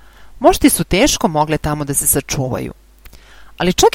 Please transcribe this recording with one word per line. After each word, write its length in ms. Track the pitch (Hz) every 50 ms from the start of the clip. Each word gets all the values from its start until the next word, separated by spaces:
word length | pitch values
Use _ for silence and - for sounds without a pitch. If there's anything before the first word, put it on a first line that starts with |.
| - - - - - - - -
mošti 300 | 240 320 381 - - 285
su 140 | - - 170
teško 440 | - - 185 240 302 - - -
mogle 300 | 202 156 151 151 151 156
tamo 280 | 147 - 151 151 151 147
da 80 | 139 139
se 140 | - -
sačuvaju. 680 | - - 147 - - - - 131 127 120 - - 120 - - - _ _ _ - - - - - - - - - - -
Ali 160 | - 170 180 185
čak 160 | - - 453